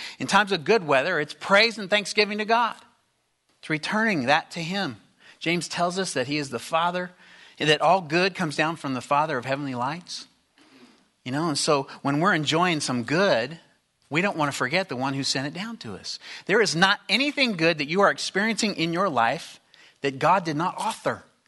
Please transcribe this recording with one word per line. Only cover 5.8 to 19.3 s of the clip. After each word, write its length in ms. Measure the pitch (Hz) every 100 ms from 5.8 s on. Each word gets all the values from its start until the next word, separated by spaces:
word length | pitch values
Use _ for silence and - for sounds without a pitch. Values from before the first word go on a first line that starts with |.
| 175 180
us 140 | 180
that 140 | 135 123
he 100 | 151
is 120 | 135
the 100 | 120
Father, 520 | - 160 175 180 180 - - - - -
that 240 | 151 151
all 200 | 151 190
good 340 | 151 170 190 180
comes 200 | 160 143
down 220 | 156 160
from 160 | 143
the 80 | 127
Father 360 | - 143 160 131
of 80 | 123
heavenly 300 | 139 139 123
lights. 520 | 127 170 - - - _ _ _ _ - - _ _ _
You 80 | 127
know, 180 | 139 165
and 80 | 143
so 300 | - 143 135 -
when 180 | 139 143
we're 140 | 190
enjoying 460 | 170 143 156 180 151
some 240 | - 123
good, 560 | 117 156 202 120 131 165 _ _ _ _ _
we 120 | 151
don't 160 | 196 165
wanna 160 | 147
forget 340 | - 127 175 190
the 80 | 127
one 180 | 135
who 100 | 135
sent 220 | 135 139 143
it 80 |
down 220 | 170 226 226
to 180 | 117 90
us. 240 | - - - - -
There 160 | 208
is 120 | 185
not 260 | 156 190 202 -
anything 480 | 208 285 285 254 175
good 200 | 165 156
that 120 | 143
you 120 | 185
are 80 | 190
experiencing 680 | 139 - 185 220 196 208 160
in 180 | 165
your 160 | 170 196
life 500 | 123 117